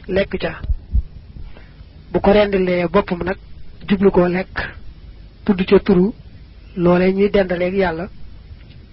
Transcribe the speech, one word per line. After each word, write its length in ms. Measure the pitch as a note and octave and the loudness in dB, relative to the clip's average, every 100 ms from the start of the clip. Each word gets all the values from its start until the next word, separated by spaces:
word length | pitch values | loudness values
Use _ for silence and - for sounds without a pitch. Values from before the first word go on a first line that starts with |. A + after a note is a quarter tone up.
| - | -4
lekk 300 | F#3+ G3 - | -2 -2 -4
ca. 200 | E3 D#3+ - - - - - - - - - - - - - - - | -6 -8 -4 -4 0 -2 -2 -14 -20 -16 -16 -16 -20 -20 -20 -20 -6
Bu 80 | F#3 | 0
ko 120 | G3+ | 4
rendilee 560 | G#3 G3+ G3 F3+ F3+ E3+ | 4 4 2 0 0 2
boppam 360 | F#3+ - F3 | 0 0 -4
nag, 140 | F3 G3+ - - - - - | -4 -6 -10 -16 -16 -14 -2
jublu 240 | G3 G3 | 2 4
koo 160 | F3+ F3+ | 4 2
lekk, 280 | F3+ F#3 - - - - - - - - - - | 0 -4 -8 -10 -12 -16 -18 -20 -20 -20 -8 -2
tudd 180 | F#3 F#3+ | 0 4
ca 140 | F#3+ | 4
turu 320 | - F3+ G3 - - - - - - F#3+ | 4 2 2 -2 -18 -20 -20 -20 -14 -2
loolee 380 | F3 F3+ F#3 | 2 4 2
ñuy 160 | F#3+ G3+ | 2 2
dendaleeg 440 | G3+ F#3 F3 F3+ G3 | 2 0 -2 -2 0
Yàlla, 320 | F3+ D#3+ G#3 - - - - - - - - | -2 -2 -10 -12 -18 -18 -20 -20 -20 -20 -20